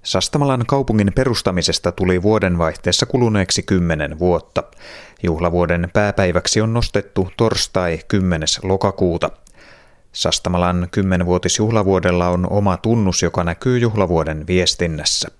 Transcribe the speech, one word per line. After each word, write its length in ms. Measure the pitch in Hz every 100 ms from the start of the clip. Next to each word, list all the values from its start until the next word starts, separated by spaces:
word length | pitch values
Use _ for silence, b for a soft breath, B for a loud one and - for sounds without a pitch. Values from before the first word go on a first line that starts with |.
Sastamalan 600 | - 185 - 156 143 131 117
kaupungin 460 | 139 127 110 98
perustamisesta 760 | 113 131 110 - 90 82 82 87
tuli 300 | - 92 90
vuodenvaihteessa 840 | 101 110 98 87 82 - 87 - 120
kuluneeksi 560 | 127 120 104 92 -
kymmenen 560 | - 95 87 80 73 78
vuotta. 440 | 90 85 - - - B B B B B
Juhlavuoden 680 | 90 80 87 87 85 87 87
pääpäiväksi 680 | 110 104 98 92 87 - 107
on 120 | 110
nostettu 560 | 117 - 104 - - 92 -
torstai, 640 | 110 - - 95 87 80 -
kymmenes 520 | 104 92 82 76 -
lokakuuta. 680 | 92 95 101 - 90 82 - - - B B B B B B
Sastamalan 760 | - - - 90 90 90 90 90
kymmenvuotisjuhlavuodella 1400 | 104 95 92 87 90 90 - 107 113 98 95 90 90 90
on 180 | 90 90
oma 260 | 101 101 90
tunnus, 460 | 110 117 95 87
joka 220 | 87 -
näkyy 340 | 85 80 131 123
juhlavuoden 680 | 117 107 90 85 80 78 76
viestinnässä. 840 | 90 90 - 87 76 - - -